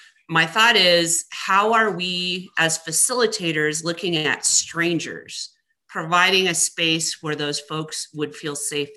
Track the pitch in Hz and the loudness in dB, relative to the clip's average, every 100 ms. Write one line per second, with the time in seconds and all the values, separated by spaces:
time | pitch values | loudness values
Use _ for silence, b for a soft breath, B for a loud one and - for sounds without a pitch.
0 | B B B 165 160 220 226 220 180 175 | B B B 2 2 4 4 6 6 6
1 | 170 165 - - - 196 214 226 220 180 | 4 -2 -4 -8 0 2 4 4 2 0
2 | 180 180 180 180 185 - 160 160 - 160 | -4 -4 -4 -6 -6 -2 0 0 -4 0
3 | - 247 226 226 175 156 151 151 165 170 | 0 2 0 0 -2 0 0 -2 -4 -4
4 | 196 165 151 127 - - - 165 170 170 | -2 0 0 0 0 0 0 -2 0 -2
5 | - 85 - - - _ _ _ _ 190 | -4 -10 -14 -14 -14 _ _ _ _ -10
6 | 160 175 180 190 185 165 - - 165 165 | 0 2 4 4 2 0 -2 -2 -2 0
7 | 160 - 156 151 147 147 - 156 156 - | -2 -6 -6 -4 -4 -6 -6 -8 -6 -10
8 | - 151 147 147 160 143 - 147 143 | -10 -6 -8 -6 -10 -6 -6 -4 -6